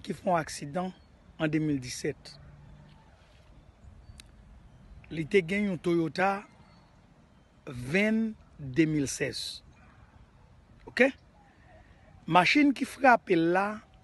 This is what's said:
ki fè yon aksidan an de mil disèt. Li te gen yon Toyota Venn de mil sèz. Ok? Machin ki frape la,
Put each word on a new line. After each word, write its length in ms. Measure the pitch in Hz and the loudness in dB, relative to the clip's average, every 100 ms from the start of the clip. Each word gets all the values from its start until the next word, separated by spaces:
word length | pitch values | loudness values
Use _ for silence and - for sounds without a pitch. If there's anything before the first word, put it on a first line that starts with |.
ki 120 | - 175 | -8 -6
fè 120 | 202 | -2
yon 80 | 170 | 0
aksidan 520 | 147 - 147 180 185 - - - - - | -2 -8 -8 -6 -6 -8 -20 -20 -18 -4
an 160 | 156 | -2
de 80 | 156 | 0
mil 180 | 156 139 | 0 -2
disèt. 520 | 123 - - - - - - - - - - - - - - - - - - - - - - - - - - - - - - - - | -6 -8 -8 -8 -12 -20 -20 -20 -20 -20 -20 -20 -20 -20 -20 -20 -20 -20 -20 -20 -20 -20 -20 -20 -20 -20 -20 -20 -20 -20 -20 -20 -12
Li 100 | 156 156 | -8 2
te 100 | 202 165 | 2 2
gen 240 | 202 202 | 0 -2
yon 100 | 175 | -2
Toyota 600 | 180 170 160 160 190 196 - - - - - - - - _ _ _ _ - | 0 0 0 0 0 0 -8 -20 -20 -20 -20 -20 -20 -20 _ _ _ _ -16
Venn 680 | 123 123 185 214 220 220 214 - - | -12 -2 0 2 2 -2 -6 -18 -16
de 280 | 139 127 156 | -4 2 2
mil 200 | 151 131 | 2 -2
sèz. 500 | - 131 - - - - - - - - - - - - - - - - | -4 -6 -6 -12 -14 -20 -20 -20 -20 -20 -20 -20 -20 -20 -20 -20 -20 -6
Ok? 160 | - 262 - - - - - - - - - - - - | 2 2 0 -18 -20 -20 -20 -20 -20 -20 -20 -20 -14 2
Machin 440 | 170 - 294 285 240 | 4 4 4 4 2
ki 120 | 269 | -4
frape 480 | - 269 226 - 170 | 2 4 4 4 2
la, 460 | 165 180 202 214 - - | 2 0 -2 -6 -16 -20